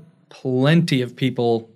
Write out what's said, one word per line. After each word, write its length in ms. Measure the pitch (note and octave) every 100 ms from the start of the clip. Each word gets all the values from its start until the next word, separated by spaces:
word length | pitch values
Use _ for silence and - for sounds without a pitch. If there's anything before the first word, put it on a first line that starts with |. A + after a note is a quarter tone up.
| - _ _
plenty 760 | - C3+ B2+ C#3 E3+ F3 C3+
of 120 | B2 -
people 540 | C3 B2+ A#2 A#2 A2+